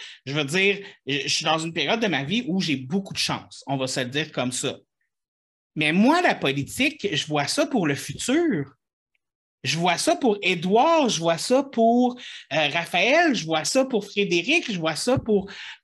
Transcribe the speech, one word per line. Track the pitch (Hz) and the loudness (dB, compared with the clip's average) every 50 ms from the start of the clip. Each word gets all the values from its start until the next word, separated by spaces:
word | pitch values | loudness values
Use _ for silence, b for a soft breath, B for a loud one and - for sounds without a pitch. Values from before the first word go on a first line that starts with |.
| B B B B - | B B B B -10
je | 131 143 | -4 -2
veux | 156 143 | -2 -2
dire, | 135 165 190 190 202 190 185 196 B B B _ | 0 0 2 2 2 2 0 -6 B B B _
je, | 135 143 139 | -4 -4 -4
je | - 151 | -2 -2
suis | - - 156 | -2 0 0
dans | 160 160 160 | 0 0 0
une | 160 170 | -2 -4
période | 165 170 143 156 226 226 | -4 -2 -2 0 0 0
de | 226 | 0
ma | 196 147 135 139 | 0 0 -2 -2
vie | 147 208 240 247 | -2 -4 -4 -2
où | 156 185 190 | -2 -2 -2
j'ai | 160 156 139 | 0 0 -2
beaucoup | 135 127 127 175 196 196 - 160 | -4 -4 -4 -4 -4 -4 -6 -6
de | - | -6
chance, | - - 135 104 - - - - - | -4 -4 -4 -6 -10 -14 -20 -14 -8
on | - 139 135 | -6 -4 -4
va | 131 | -4
se | 127 - 143 | -4 -4 -4
le | 127 120 | -4 -4
dire | 127 147 156 151 | -4 -4 -4 -4
comme | - 143 123 127 | -4 -4 -4 -2
ça. | 123 - 147 123 - - _ _ _ _ _ _ _ _ _ _ _ _ _ _ _ _ _ _ - | -4 -4 -4 -6 -6 -8 _ _ _ _ _ _ _ _ _ _ _ _ _ _ _ _ _ _ -6
Mais | 156 156 151 | -2 0 2
moi, | 165 190 220 269 330 359 | 4 4 6 6 6 4
la | 349 277 170 | 4 2 2
politique, | - 160 135 139 143 135 - - - 262 311 302 - - - 147 | 0 0 -2 -2 -2 -4 -4 -2 -2 0 0 -2 -2 -4 -4 -2
je | 139 - | -4 -2
vois | 151 151 147 139 | -2 -2 0 0
ça | - - 285 320 | 0 0 -2 0
pour | 320 285 214 170 | 0 0 0 0
le | 143 135 | 0 -2
futur. | 139 - - - - - 240 269 339 349 311 202 143 135 - - _ _ _ _ _ _ _ _ _ _ _ _ _ _ _ _ _ | -2 -6 -10 -10 -6 -2 0 0 2 2 2 0 -2 -4 -6 -12 _ _ _ _ _ _ _ _ _ _ _ _ _ _ _ _ _
Je | - 127 147 165 | -4 -4 -2 0
vois | 175 180 170 | 2 2 2
ça | 165 - 311 349 | 2 2 0 0
pour | - 277 226 202 - | 2 2 0 0 2
Édouard, | - 180 185 165 165 185 208 233 285 330 330 320 277 214 | 0 -2 0 0 0 2 4 4 6 6 4 4 4 2
je | 151 156 | 0 0
vois | 165 165 165 156 | 0 0 0 0
ça | - - 247 269 | 0 2 2 2
pour, | 269 269 - 233 226 226 240 247 247 247 247 B B B B B B B | 2 0 0 2 4 4 6 4 2 2 0 B B B B B B B
euh, | 135 156 151 143 | 0 2 2 2
Raphaël, | 156 170 170 - 185 175 196 240 294 339 349 311 233 | 0 -2 -2 0 0 2 4 4 4 4 4 4 2
je | 165 156 | 0 -2
vois | 160 160 156 151 | -2 -2 -2 0
ça | - - 262 262 | 0 2 0 2
pour | 262 247 208 - | 2 0 -4 -4
Frédéric, | - - 208 202 170 175 170 170 240 320 349 349 254 | -2 -2 -2 0 2 2 0 2 2 0 0 0 -2
je | 196 170 | -4 -2
vois | 160 160 151 | -2 -2 -2
ça | 147 - 247 262 247 | -2 0 0 0 0
pour, | - 220 208 196 196 B B B B B B B | 2 2 2 2 0 B B B B B B B